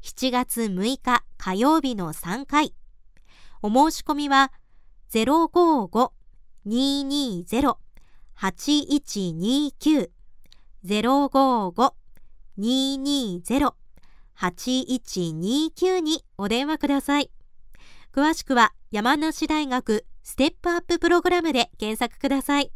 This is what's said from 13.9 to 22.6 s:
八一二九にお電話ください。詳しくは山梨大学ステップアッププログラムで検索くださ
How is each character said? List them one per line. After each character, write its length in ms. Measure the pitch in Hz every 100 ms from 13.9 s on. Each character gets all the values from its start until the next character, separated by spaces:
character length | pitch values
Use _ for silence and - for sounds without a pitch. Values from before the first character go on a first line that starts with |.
| - - - -
八 460 | - 180 180 - 254
一 540 | - 254 - 190 170
二 360 | 156 180 269 320
九 280 | - 359 370
に 240 | 311 320 - -
お 100 | 202
電 180 | 233 277
話 120 | 311
く 100 | 285
だ 120 | 277
さ 200 | 269 285
い。 100 | - - - - - - - - -
詳 200 | - 302
し 80 | 320
く 120 | -
は 180 | 254 220 - -
山 260 | 208 226 302
梨 300 | 320 302 311
大 200 | 302 294
学 400 | 254 - 214 - -
ス 120 | -
テ 120 | - 277
ッ 80 | -
プ 100 | 349
ア 80 | 339
ッ 40 |
プ 160 | - 339
プ 100 | 349
ロ 100 | 349
グ 80 | 359
ラ 120 | 359
ム 100 | 330
で 180 | 254 233 -
検 180 | 214 220
索 220 | 240 -
く 100 | 277
だ 120 | 269
さ 200 | - 285